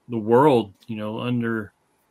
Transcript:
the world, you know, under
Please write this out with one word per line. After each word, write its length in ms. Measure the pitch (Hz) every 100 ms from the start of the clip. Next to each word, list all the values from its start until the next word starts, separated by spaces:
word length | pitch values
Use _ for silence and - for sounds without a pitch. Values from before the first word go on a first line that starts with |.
| -
the 100 | 117
world, 540 | 107 120 151 123 107 98 -
you 100 | 110
know, 240 | 107 113
under 520 | 120 123 117 113 104 _ _ _ _